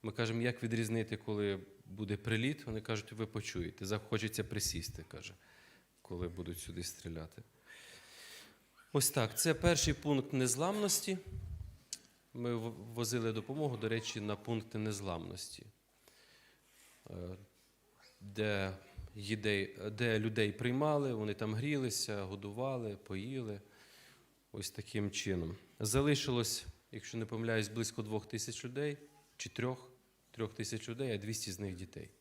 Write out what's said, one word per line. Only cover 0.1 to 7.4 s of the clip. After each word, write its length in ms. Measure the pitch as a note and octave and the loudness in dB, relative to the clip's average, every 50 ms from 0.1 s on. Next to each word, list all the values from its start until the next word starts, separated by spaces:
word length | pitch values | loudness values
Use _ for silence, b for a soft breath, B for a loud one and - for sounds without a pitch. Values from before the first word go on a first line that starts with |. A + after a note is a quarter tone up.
кажемо: 300 | G#2 - A#2 A2 A2+ A#2 | 0 2 2 2 2 2
"Як 200 | A#2 B2 A#2+ - | 2 2 0 0
відрізнити, 540 | - A2+ A2+ A2+ A#2 G#2+ A2+ A2+ A2 A2+ A#2 | 0 0 2 2 2 2 2 0 2 0 -2
коли 440 | G#2 - - G#2+ G#2 G#2 G2+ G2 F#2+ F#2+ - - - - | -6 -2 -2 0 2 2 2 0 -2 -4 -12 -18 -20 -16
буде 300 | - F#2+ G2 G#2+ G2 G#2 | -14 -6 -6 -2 -2 -2
приліт?" 500 | G2+ - A2+ A2+ A2 A#2 C3+ D3+ D3 - | -2 2 2 2 4 2 2 0 -2 -4
Вони 140 | - A2 A2 | -4 -4 -4
кажуть: 320 | G#2 - A2+ G#2 G#2 - | -2 0 -2 -2 -2 -6
"Ви 140 | A2 G#2+ A2+ | -4 -4 -4
почуєте, 600 | G#2 - A2 G2+ - - F2+ F2 D#2+ - - G2 | -2 -2 -4 -4 -2 -2 -2 -2 -4 -4 -6 -2
захочеться 580 | F#2+ G#2 G#2 - - B2 G#2+ A2 G#2+ - - G2+ | 0 0 0 0 0 0 0 0 0 0 -2 -2
присісти", 600 | - - G#2 - - - E2+ E2 - - - E2 - | -2 -2 -2 0 0 -2 -2 -4 -6 -8 -10 -12 -12
каже, 260 | - D#2 - - F#2 B B B B B B B B B B B _ _ | -12 -12 -12 -12 -14 B B B B B B B B B B B _ _
"коли 260 | _ - F#2 F2 F2+ F2 | _ -8 -4 -2 -2 -4
будуть 300 | E2+ F2 F2 E2+ E2+ E2 | -4 -6 -6 -6 -6 -8
сюди 240 | - - F2 F2 | -8 -8 -6 -6
стріляти". 600 | F2 - - - - F2 E2 E2 D#2+ D#2+ - - | -6 -6 -8 -8 -8 -6 -6 -6 -8 -10 -12 -16